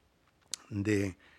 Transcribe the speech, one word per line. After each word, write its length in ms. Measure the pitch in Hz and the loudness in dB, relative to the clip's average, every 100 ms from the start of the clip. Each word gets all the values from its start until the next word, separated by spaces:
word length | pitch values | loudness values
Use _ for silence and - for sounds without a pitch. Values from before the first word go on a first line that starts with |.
| _ _ _ _ _ - - | _ _ _ _ _ -12 -6
de, 460 | 104 101 104 101 87 - | -2 2 2 0 -6 -20